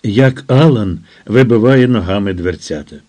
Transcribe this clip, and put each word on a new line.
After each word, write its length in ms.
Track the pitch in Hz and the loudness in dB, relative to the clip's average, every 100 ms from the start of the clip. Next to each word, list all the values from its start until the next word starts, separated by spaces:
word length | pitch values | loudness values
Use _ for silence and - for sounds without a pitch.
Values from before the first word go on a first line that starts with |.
як 400 | - 104 135 127 - | -2 2 0 0 -2
Алан 520 | 131 160 123 101 82 - _ - | 2 4 2 -2 -6 -12 _ -2
вибиває 640 | 113 123 117 117 135 127 | 0 2 2 2 2 2
ногами 460 | 120 87 101 98 | 0 -2 -4 -4
дверцята. 600 | 90 87 82 - 78 73 73 | -4 -6 -8 -10 -12 -12 -20